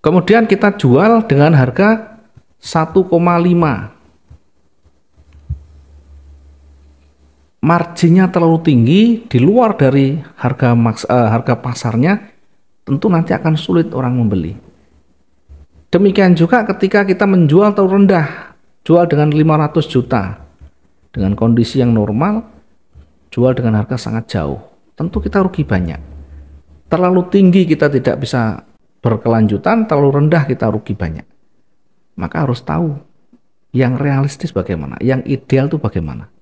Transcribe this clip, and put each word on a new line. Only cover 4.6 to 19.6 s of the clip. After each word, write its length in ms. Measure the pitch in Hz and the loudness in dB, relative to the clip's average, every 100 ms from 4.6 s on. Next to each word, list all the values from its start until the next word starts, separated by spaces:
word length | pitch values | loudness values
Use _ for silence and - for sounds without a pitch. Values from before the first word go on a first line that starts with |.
| _ _ _ _ _ _ _ - _ - - - _ - _ - - - _ _ _ _ _ _ _ _ _ _ _ _ | _ _ _ _ _ _ _ -20 _ -14 -14 -20 _ -20 _ -20 -20 -20 _ _ _ _ _ _ _ _ _ _ _ _
Marginnya 720 | 143 170 165 - 170 180 185 | 0 0 -2 0 2 4 2
terlalu 320 | 185 165 165 | 2 2 2
tinggi, 380 | 165 131 117 180 226 226 - | 2 2 4 4 2 0 -2
di 160 | 127 | 0
luar 320 | 139 226 226 | 2 2 2
dari 400 | 196 135 139 135 151 - - | 2 2 2 0 -2 -10 -6
harga 400 | 123 139 127 120 | -6 -2 0 2
maks-, 320 | 113 107 - | 0 -2 -2
eh, 180 | 123 110 | 0 2
harga 300 | 113 120 117 | 0 -2 -4
pasarnya, 720 | 127 120 120 113 151 208 - _ _ _ _ _ - | -4 -6 -4 -2 0 -2 -6 _ _ _ _ _ -6
tentu 240 | 135 214 | -2 0
nanti 240 | 170 165 | 0 -2
akan 240 | 92 160 156 | -4 -2 -4
sulit 320 | - 175 160 | 0 -2 -2
orang 240 | - 127 | -4 -4
membeli. 400 | 123 113 95 82 104 - _ _ _ _ _ _ _ _ - - _ _ | 0 0 -2 -4 -10 -18 _ _ _ _ _ _ _ _ -20 -20 _ _
Demikian 480 | 175 196 196 185 170 | 0 2 2 2 4
juga 240 | 170 - | 2 0
ketika 400 | 220 196 190 208 | -2 -4 0 0
kita 240 | 196 185 202 | 0 0 2
menjual 480 | 190 156 160 208 | 2 4 4 2
terlalu 320 | 202 190 196 196 | 2 0 4 4
rendah, 480 | 185 151 - - _ _ _ - | 2 -2 -8 -20 _ _ _ 0
jual 240 | 170 175 | 2 2
dengan 240 | 147 151 | 0 0
lima 240 | 151 156 | 2 2
ratus 320 | 151 | 2